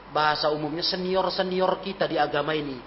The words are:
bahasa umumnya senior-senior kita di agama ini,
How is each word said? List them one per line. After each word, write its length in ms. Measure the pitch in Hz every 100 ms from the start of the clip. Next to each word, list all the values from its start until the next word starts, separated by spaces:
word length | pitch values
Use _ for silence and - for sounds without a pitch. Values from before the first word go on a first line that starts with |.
| -
bahasa 320 | 151 151 147 156
umumnya 320 | 151 151 160 170
senior-senior 960 | 185 185 185 180 180 185 185 185 185
kita 240 | 196 190 151
di 80 |
agama 400 | 156 147 147 147
ini, 240 | 156 143 127